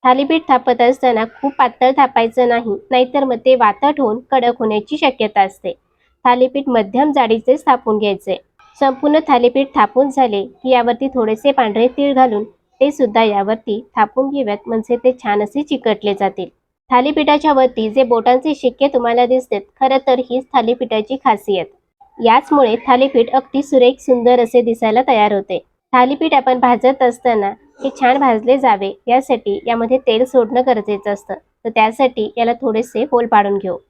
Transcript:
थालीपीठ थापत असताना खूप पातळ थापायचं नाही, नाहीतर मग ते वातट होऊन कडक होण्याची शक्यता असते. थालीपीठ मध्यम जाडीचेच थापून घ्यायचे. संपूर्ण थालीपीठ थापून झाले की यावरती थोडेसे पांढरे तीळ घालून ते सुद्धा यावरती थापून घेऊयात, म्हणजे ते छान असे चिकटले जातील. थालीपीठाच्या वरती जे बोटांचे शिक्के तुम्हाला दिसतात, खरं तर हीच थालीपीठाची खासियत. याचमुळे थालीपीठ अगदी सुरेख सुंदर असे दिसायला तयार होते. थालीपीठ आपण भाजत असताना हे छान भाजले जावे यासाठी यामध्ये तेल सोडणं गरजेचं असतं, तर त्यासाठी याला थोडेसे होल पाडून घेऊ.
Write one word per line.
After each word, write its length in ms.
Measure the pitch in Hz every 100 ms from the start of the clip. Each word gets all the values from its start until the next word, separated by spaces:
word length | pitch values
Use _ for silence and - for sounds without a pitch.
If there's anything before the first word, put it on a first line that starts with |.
थालीपीठ 440 | 254 262 277 320 -
थापत 340 | 254 247 240
असताना 440 | 240 254 240 226 226
खूप 220 | - 277
पातळ 380 | - 247 - 254 269
थापायचं 520 | 269 240 233 240 247
नाही, 260 | 233 233 196 -
नाहीतर 320 | 254 254 277
मग 140 | 269 233
ते 180 | 262 262
वातट 440 | 220 196 285 294
होऊन 200 | 254 226 -
कडक 280 | 269 240 240
होण्याची 380 | 220 214 208 302
शक्यता 440 | 302 - 214 214
असते. 320 | 190 - 185 - _ _ _ _ 247
थालीपीठ 440 | 247 254 269 277
मध्यम 420 | 240 196 240 302
जाडीचेच 540 | 285 233 226 226 285 -
थापून 320 | 254 247 214
घ्यायचे. 400 | 208 196 - 180 _ _ _ _
संपूर्ण 380 | 269 262 294 302 320
थालीपीठ 480 | 247 240 247 269 277
थापून 340 | 208 247 277
झाले 340 | 269 254 202
की 260 | 190 - 254
यावरती 380 | 254 240 240 269
थोडेसे 440 | 262 220 220 277
पांढरे 360 | 277 226 208 240
तीळ 260 | 247 285
घालून 300 | 262 254 208
ते 480 | 220 _ _ _ 277
सुद्धा 320 | 294 247 220
यावरती 600 | 226 202 196 220 - 214 - -
थापून 340 | 214 - 269
घेऊयात, 280 | 285 226 208 -
म्हणजे 300 | 226 220 240
ते 160 | 254
छान 300 | 254 220 208
असे 200 | 208 269
चिकटले 500 | 294 262 226 208 208
जातील. 360 | 196 196 - 180 _ _ _ _
थालीपीठाच्या 640 | 240 269 311 294 294 311
वरती 360 | 269 262 254 220
जे 140 | 220
बोटांचे 500 | 247 233 220 254 311 285
शिक्के 320 | 254 247 277
तुम्हाला 380 | 269 240 233 247
दिसतात, 360 | 262 254 403 392 _
खरं 180 | 269 269 269
तर 120 | 254
हीच 260 | 254 247 262
थालीपीठाची 640 | 269 226 240 247 220 214 262 262
खासियत. 400 | 226 - 190 160 _ _ _ _ -
याचमुळे 580 | 233 233 269 294 247 233 -
थालीपीठ 420 | 247 269 254 233
अगदी 300 | 269 262 269
सुरेख 360 | 285 269 247 269
सुंदर 400 | - 247 240 247
असे 220 | 233 247
दिसायला 400 | 233 226 220 220 254
तयार 260 | 233 208
होते. 260 | 208 196 175 _ _ _
थालीपीठ 400 | 254 254 294 320
आपण 260 | 285 254 254
भाजत 420 | 247 240 254 269
असताना 460 | 254 240 254 220 196 208 _ _
हे 100 | 269
छान 260 | - 254 269
भाजले 380 | 277 220 233 269
जावे 340 | 254 202 196 - -
यासाठी 520 | 247 262 247 220 196 233
यामध्ये 300 | 233 233 254
तेल 260 | 254 226 254
सोडणं 360 | 262 226 240 254
गरजेचं 460 | 226 208 202 202
असतं, 200 | 202 -
तर 360 | 190 _ _ 233
त्यासाठी 600 | 226 220 226 269 254 214 -
याला 160 | 233
थोडेसे 500 | - 269 220 240 214
होल 220 | 285 240 233
पाडून 320 | 214 202 202
घेऊ. 200 | 196 - _